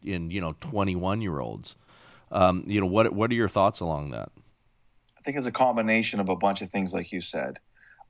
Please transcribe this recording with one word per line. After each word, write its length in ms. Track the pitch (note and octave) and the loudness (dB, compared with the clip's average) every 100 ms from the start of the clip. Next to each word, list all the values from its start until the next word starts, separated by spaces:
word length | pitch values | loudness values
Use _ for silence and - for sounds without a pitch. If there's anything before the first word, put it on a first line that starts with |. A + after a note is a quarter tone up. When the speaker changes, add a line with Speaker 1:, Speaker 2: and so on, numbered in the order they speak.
Speaker 1:
in, 260 | - F2+ E2 | -6 -6 -4
you 100 | F#2+ | -4
know, 140 | E2 D2+ | -6 -6
twenty-one-year-olds. 1120 | - G#2+ G2 F2+ F#2 G#2+ G#2 D2 A#1 G#1 - - _ - - - - | -6 -2 0 0 0 -2 -2 -4 -6 -8 -14 -18 _ -20 -20 -20 -4
Um, 320 | G2 F#2 F#2 - | 4 4 4 0
you 120 | G#2 | 2
know, 60 | F#2+ | 4
what, 260 | G2+ A2+ | 4 4
what 200 | G2+ A2+ | 4 0
are 20 | |
your 140 | A#2 G#2 | 2 2
thoughts 320 | G#2 G2 - | 4 2 2
along 320 | E2+ D2 D2 | -2 -4 -4
that? 180 | A1+ - - - _ _ _ _ _ _ _ | -8 -10 -14 -20 _ _ _ _ _ _ _
Speaker 2:
I 40 | |
think 140 | - C#3 | -8 -4
it's 100 | B2 | -2
a 60 | |
combination 680 | A#2 B2+ A#2 A2 A2+ G#2+ G#2 | 2 2 4 2 2 2 0
of 80 | F#2+ | -2
a 80 | F2+ | 0
bunch 260 | G2 G2 | 0 0
of 80 | G2 | -4
things, 240 | G2+ F#2 | -4 -2
like 160 | - - | -4 -6
you 80 | - | -8
said. 400 | F3 - - - _ _ - - | -6 -6 -6 -10 _ _ -20 -20